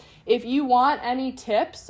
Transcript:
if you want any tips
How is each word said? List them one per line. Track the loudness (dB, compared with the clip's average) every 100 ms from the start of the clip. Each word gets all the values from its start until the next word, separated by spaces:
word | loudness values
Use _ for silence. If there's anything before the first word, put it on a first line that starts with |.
| -20 -6 -2
if | 0
you | 0 -2 2
want | 4 4 2
any | -2 -4 -4
tips | -8 -2 0 0 -6